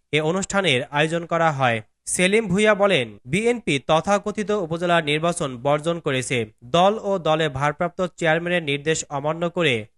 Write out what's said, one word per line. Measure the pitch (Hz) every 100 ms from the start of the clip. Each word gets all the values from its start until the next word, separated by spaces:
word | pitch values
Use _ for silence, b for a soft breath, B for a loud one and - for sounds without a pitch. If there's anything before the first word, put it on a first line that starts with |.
| _
এ | 147
অনুষ্ঠানের | 156 185 - 196 185 123
আয়োজন | - 143 160 170 170
করা | 165 165
হয়। | 139 127 113 - _ -
সেলিম | - 180 220 214
ভুঁইয়া | 185 214
বলেন, | 202 202 160 113 101
"বিএনপি | 123 180 226 240 - 139 -
তথাকথিত | 160 190 202 208 208 208
উপজেলা | 208 160 165 175 170
নির্বাচন | 147 151 170 170 143 123
বর্জন | 139 151 156 170
করেছে। | 156 131 123 127 110 _
দল | 120 170 190 220
ও | 196 196
দলে | 156 156 156
ভারপ্রাপ্ত | 135 143 151 175 - 180 -
চেয়ারম্যানের | 165 165 175 180
নির্দেশ | 151 143 147 160 -
অমান্য | 143 151 160 175
করে | 180 156 117 107